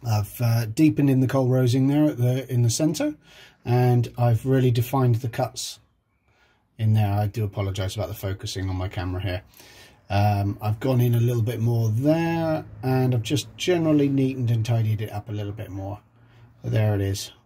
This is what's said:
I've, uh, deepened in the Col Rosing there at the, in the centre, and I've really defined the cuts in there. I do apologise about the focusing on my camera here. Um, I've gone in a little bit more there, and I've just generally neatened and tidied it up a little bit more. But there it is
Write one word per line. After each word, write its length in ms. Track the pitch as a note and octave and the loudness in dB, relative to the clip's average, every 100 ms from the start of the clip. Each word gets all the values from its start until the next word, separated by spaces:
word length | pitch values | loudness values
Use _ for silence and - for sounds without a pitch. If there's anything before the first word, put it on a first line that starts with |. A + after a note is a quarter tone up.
| A#2+ | -2
I've, 360 | G#2+ G2+ - | -2 -2 -2
uh, 240 | A#2+ A#2 A2+ | 0 0 -2
deepened 440 | A2 D#3 D3+ C#3+ | 2 2 4 2
in 120 | C3 | 4
the 60 | B2+ | 2
Col 200 | C3+ B2+ | 2 2
Rosing 400 | B2+ B2+ C3 C3 | 2 2 2 2
there 180 | C#3+ D3+ | 4 2
at 120 | A#2+ | 2
the, 340 | A#2+ B2+ C3 | 0 0 -2
in 120 | B2+ | 0
the 60 | A#2 | 2
centre, 460 | A#2 D#3 E3+ D4+ D4+ _ - - _ | 2 0 0 -4 -4 _ -20 -20 _
and 480 | - B2 B2 B2 A#2 - | 0 2 4 4 0 0
I've 280 | A#2+ A2+ C3+ | 2 2 2
really 260 | C3 B2+ | 2 4
defined 440 | A#2+ A#2 C#3 B2+ A2+ | 2 0 2 2 2
the 140 | A#2+ | -2
cuts 500 | - B2 - - - _ _ _ _ _ _ _ _ _ _ | -4 -6 -6 -12 -14 _ _ _ _ _ _ _ _ _ _
in 160 | A2 | 2
there. 200 | G#2+ G#2+ | 2 2
I 140 | G2+ G#2 | 0 -2
do 180 | A#2 G#2+ | -2 -6
apologise 500 | - G2 F#2+ F#2+ G#2+ | -4 -4 -4 -6 -4
about 140 | F2+ | -8
the 40 | |
focusing 560 | G#2+ G2+ F#2+ G#2 - F#2+ | -6 -8 -8 -8 -6 -6
on 60 | F#2 | -4
my 140 | F#2 | -6
camera 320 | - F2+ F#2 | -6 -6 -4
here. 220 | F#2+ F2+ - - - - - _ _ | -4 -6 -8 -20 -20 -20 -20 _ _
Um, 480 | G2 G#2 G2+ G2+ A2 | 2 2 2 -2 -4
I've 200 | G#2+ A2 | -4 -2
gone 180 | C3 B2+ | 0 2
in 160 | B2 A#2+ | 2 2
a 40 | |
little 220 | A#2+ A#2+ | 2 0
bit 180 | A2 A2+ | -2 0
more 260 | A#2 A#2 A2+ | 0 0 0
there, 760 | A2 C#3 E3 E3 E3 D#3+ D#3 - - | 0 2 2 0 0 -2 -2 -6 -8
and 320 | C3 C3 B2+ B2+ | -2 0 2 0
I've 80 | |
just 320 | A2 D3+ - - | -2 -4 -4 -8
generally 540 | - F3 D#3+ D3+ C#3+ | -2 0 2 2 2
neatened 420 | C#3 C3 C3 A#2+ | 2 0 0 -2
and 140 | A#2 A2 | 0 0
tidied 360 | A#2 A2 G#2+ | 0 0 -2
it 120 | G#2+ | -4
up 160 | G#2 - | -10 -8
a 20 | |
little 220 | G#2 G2+ | -8 -8
bit 160 | G2+ G#2 | -10 -12
more. 320 | G2 F#2+ G#2 _ _ _ - - _ | -10 -10 -12 _ _ _ -20 -20 _
But 120 | A#2+ | -4
there 200 | A#2 G#2+ | 0 0
it 80 | G2+ | 0
is 300 | G2 G2 - - | 0 -4 -8 -16